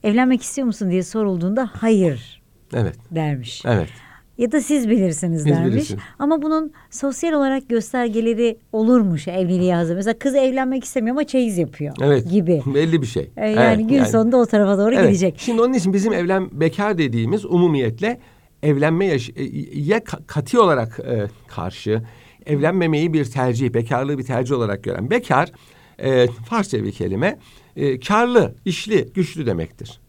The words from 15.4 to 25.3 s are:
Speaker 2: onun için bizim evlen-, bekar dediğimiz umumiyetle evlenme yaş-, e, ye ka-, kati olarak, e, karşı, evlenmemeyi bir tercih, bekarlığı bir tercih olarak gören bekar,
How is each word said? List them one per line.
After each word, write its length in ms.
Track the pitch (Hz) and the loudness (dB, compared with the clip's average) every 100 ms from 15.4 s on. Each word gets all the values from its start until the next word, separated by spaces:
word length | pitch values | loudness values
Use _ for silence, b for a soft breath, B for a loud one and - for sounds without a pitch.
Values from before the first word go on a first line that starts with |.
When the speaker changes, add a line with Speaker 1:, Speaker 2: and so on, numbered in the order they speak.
| - 226 | -4 2
Speaker 2:
onun 120 | 240 | 2
için 200 | 262 180 | 2 2
bizim 200 | 196 214 | 2 2
evlen-, 360 | 190 175 190 185 - | 0 0 0 -2 0
bekar 380 | 160 160 202 185 | -2 0 -2 0
dediğimiz 480 | 143 117 113 202 208 | 0 0 0 -2 0
umumiyetle 760 | 175 175 147 117 113 208 247 b b b _ | 2 4 2 0 -2 -4 -4 b b b _
evlenme 420 | 151 139 147 165 190 | 0 2 2 2 0
yaş-, 240 | 143 113 - | -2 -4 -10
e, 80 | 139 139 143 | -8 -8 -8
ye 240 | 143 147 220 | -6 -2 -2
ka-, 280 | 220 - - | -2 -12 -8
kati 320 | 156 143 247 | -8 0 2
olarak, 400 | 196 139 113 113 | 4 2 -2 -6
e, 280 | 127 120 101 - - | -4 -4 -4 -8 -16
karşı, 540 | - 87 - - 110 113 B B B - | -10 -8 -8 -4 -4 -4 B B B -4
evlenmemeyi 680 | 147 151 185 165 151 165 | 0 2 2 2 2 2
bir 120 | 160 127 | 0 -2
tercih, 480 | 139 127 117 127 | -2 -2 0 0
bekarlığı 440 | 127 117 127 139 143 | -2 -2 -2 -2 -4
bir 60 | |
tercih 320 | 120 123 123 135 | -4 -4 -2 -2
olarak 280 | 113 98 | -2 -4
gören 260 | - 87 113 | -6 -6 -2
bekar, 420 | 233 - | -2 0